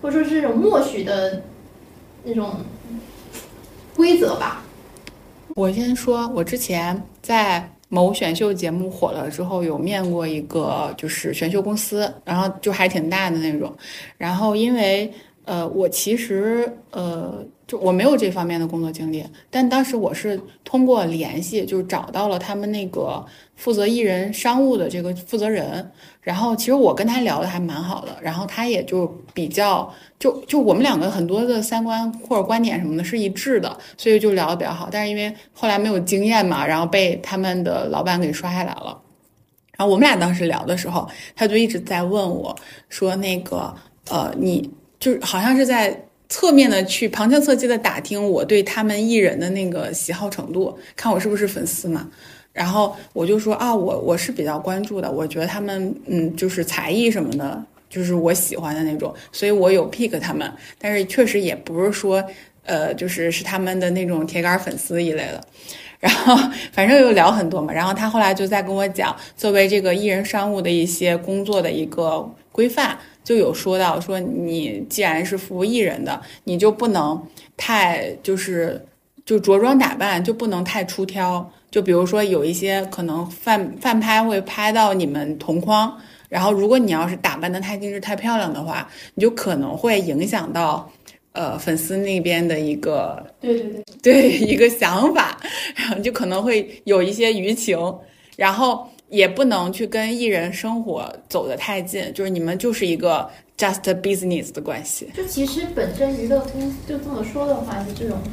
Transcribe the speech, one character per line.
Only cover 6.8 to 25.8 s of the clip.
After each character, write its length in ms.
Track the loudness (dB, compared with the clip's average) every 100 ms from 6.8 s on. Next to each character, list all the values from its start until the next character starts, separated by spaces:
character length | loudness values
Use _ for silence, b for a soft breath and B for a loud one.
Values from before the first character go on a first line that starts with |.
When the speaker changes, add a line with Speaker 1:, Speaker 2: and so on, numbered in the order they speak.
| -2 -4 -6 -16
Speaker 2:
在 480 | 0 2 2 0 -4 -18 _
某 260 | 2 2
选 200 | 2 -2
秀 200 | 0 0
节 160 | 0 -2
目 180 | -4 -4
火 220 | -2 -2
了 180 | -2 -8
之 140 | -6
后， 220 | -6 -2
有 120 | -2 -2
面 320 | -2 -2 -2
过 160 | -2
一 160 | -4 -6
个 520 | -4 -4 -2 -2 -4 -6
就 120 | -8
是 260 | -6 -6
选 160 | -4 -2
秀 100 | -2
公 160 | -2 -4
司， 360 | -4 -2 -4 -6
然 160 | -4 -2
后 80 | -2 -2
就 120 | -4
还 140 | 0 0
挺 240 | 0 -2
大 180 | -2 0
的 100 | -2
那 200 | -2 -4
种。 160 | -6 -10 B B B B
然 160 | -4
后 220 | 0 0
因 180 | 2 2
为， 400 | 2 2 2 -2 B B _ -8
呃， 200 | -6 -4
我 180 | 0 0
其 280 | 0 -2 -2
实， 560 | -2 -2 0 0 -2 -6 -14
呃， 520 | -8 -6 -6 -8 -10 -14 _ -10
就 100 | -2
我 120 | 2
没 140 | 4
有 120 | 4 4
这 140 | 2
方 160 | 0 -2
面 140 | -2
的 80 | -2
工 120 | -2
作 120 | -4
经 180 | -4 -6
历， 120 | -6 -8 B B
但 180 | 0 2
当 160 | 2
时 120 | 0 0
我 180 | -2
是 260 | -4 -4 -6 -8 B
通 240 | -2 2 4
过 180 | 4 2
联 360 | -2 -4 -6
系， 220 | -4 -4 -2
就 160 | -2
找 200 | -2 -4 -4
到 160 | -2 0
了 100 | -2
他 160 | -4
们 160 | -6 -4
那 160 | -4 -4
个 380 | -4 -4 -6 -10 B B _
负 160 | -2
责 120 | 2
艺 140 | 2 2
人 340 | 2 0 -2
商 320 | -2 0 2
务 120 | 4 2
的 120 | 0
这 140 | -4
个 100 | -6 -6
负 200 | -6 -2
责 120 | 0
人。 400 | -2 -2 -6